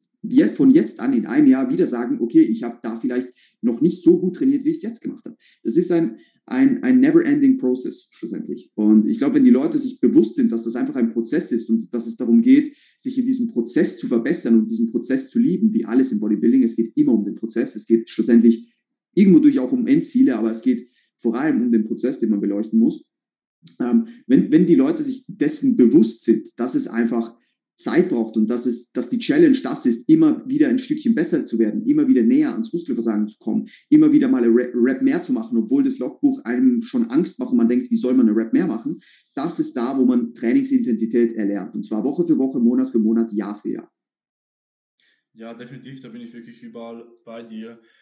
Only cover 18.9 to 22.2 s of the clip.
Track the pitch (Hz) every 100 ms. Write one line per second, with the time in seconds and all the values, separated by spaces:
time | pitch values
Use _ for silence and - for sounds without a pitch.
18.9 | _ _ - 196 165 147 131 127 127 117
19.9 | 147 - 123 131 117 113 113 131 117 -
20.9 | _ _ _ 117 117 156 120 123 117 107
21.9 | 110 127 135